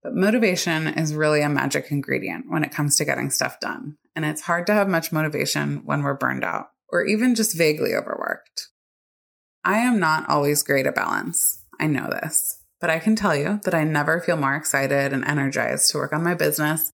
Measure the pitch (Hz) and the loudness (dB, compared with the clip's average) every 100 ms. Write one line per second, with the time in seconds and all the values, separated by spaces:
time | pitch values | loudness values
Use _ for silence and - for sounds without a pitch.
0 | - 175 190 233 220 185 175 160 156 - | -4 2 2 4 2 2 0 0 0 0
1 | 160 151 151 151 147 139 135 143 - 143 | -2 2 2 4 2 0 0 -2 -2 -4
2 | - 135 - - - 165 151 - 147 - | -2 -4 -4 -8 -4 -2 -2 -2 0 2
3 | 147 139 139 - 131 - - - - 151 | 0 0 -2 -2 -2 -4 -8 -8 -12 -16
4 | _ - 156 151 - 170 175 208 196 170 | _ -4 -4 -4 -2 -2 2 2 2 0
5 | 160 160 156 151 147 147 143 143 147 143 | 0 -2 0 -2 -2 -2 -2 -4 -2 -2
6 | 143 139 127 131 - - - _ _ 175 | 0 0 -2 -2 -2 -4 -8 _ _ -2
7 | - 214 254 226 214 160 160 151 107 - | 0 2 2 2 0 2 2 2 0 -2
8 | - - 50 50 _ - - _ _ _ | -4 -6 -6 -8 _ -14 -14 _ _ _
9 | _ _ _ _ _ _ - 214 247 226 | _ _ _ _ _ _ 0 2 4 2
10 | 165 156 - 147 143 147 - 139 135 - | 2 0 0 2 2 0 2 2 2 0
11 | 92 - - 170 - - - - 156 135 | -2 -2 -2 0 -2 -2 -14 -2 0 0
12 | - - - - - - _ _ 170 160 | -2 -4 -2 -2 -2 -8 _ _ -2 0
13 | 214 220 196 147 151 208 190 165 156 151 | 2 2 2 0 0 -2 0 0 2 2
14 | 151 165 170 165 139 143 - 139 135 139 | 2 0 0 0 0 -2 0 0 2 2
15 | 143 135 - 147 139 135 117 135 - 147 | 2 0 0 0 0 0 -2 2 0 0
16 | 139 151 170 170 151 151 151 156 - | -2 -2 0 2 0 2 -2 -2 -4